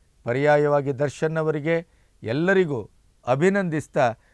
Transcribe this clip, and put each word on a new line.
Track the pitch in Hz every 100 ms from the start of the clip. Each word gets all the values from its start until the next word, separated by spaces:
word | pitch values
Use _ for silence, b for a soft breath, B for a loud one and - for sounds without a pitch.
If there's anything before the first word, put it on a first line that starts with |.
| _ _
ಪರ್ಯಾಯವಾಗಿ | 117 127 147 147 147 143 139 123
ದರ್ಶನ್ | 143 - 160 160
ಅವರಿಗೆ, | 156 151 151 165 170 _ _ _
ಎಲ್ಲರಿಗೂ | 107 139 180 190 170 123 - _ _ _ 120
ಅಭಿನಂದಿಸ್ತಾ, | 139 185 202 175 151 - 156 120 110 _